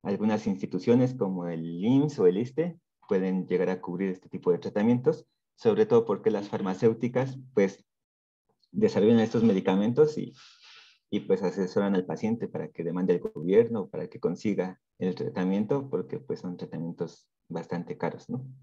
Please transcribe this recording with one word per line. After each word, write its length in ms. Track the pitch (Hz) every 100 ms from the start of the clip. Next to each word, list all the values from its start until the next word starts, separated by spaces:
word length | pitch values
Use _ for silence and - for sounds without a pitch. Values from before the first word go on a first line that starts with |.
Algunas 440 | 92 98 107 107 110
instituciones 680 | 92 - 92 - 123 127
como 320 | 127 101 92 85
el 380 | 82 82 85
imss 340 | 104 135 151 135
o 60 | 92
el 120 | 95
issste 420 | 127 - 175 165 _ _ -
pueden 400 | 98 92 95 90
llegar 220 | 90 90
a 140 | 92
cubrir 260 | - 87 95
este 220 | 92 -
tipo 200 | 92 -
de 80 | -
tratamientos, 680 | 101 104 107 123 127 160 - _ _ _
sobre 280 | 117 104
todo 220 | 107 120 110
porque 240 | 98 -
las 180 | 104 101
farmacéuticas, 920 | 101 95 98 117 113 120 127 131 - -
pues, 320 | - 98 - _ _ _ _ _ _ _ _ _
desarrollan 480 | - 104 - 104 117
estos 220 | 110 120
medicamentos 760 | 113 95 95 95 104 123 151 151
y, 160 | 98 - - _ - - - _ _
y, 100 | 101
pues, 220 | - 95
asesoran 540 | 95 98 92 - 101 98
al 100 | 90
paciente 400 | 78 110 117 101
para 220 | 82 78
que 160 | -
demande 280 | 85 87 92
al 40 | 87
gobierno, 680 | - - 82 101 226 117 90
para 200 | 80 80
que 120 | -
consiga 600 | - 90 107 95 92 92 _ _
el 180 | 92 87
tratamiento, 760 | - - 92 98 107 139 135
porque, 280 | - - -
pues, 200 | - -
son 160 | 92 90
tratamientos 720 | 80 78 82 85 82 - _ _ _
bastante 500 | 85 82 87 85 -
caros, 320 | 82 - -
¿no? 160 | - - -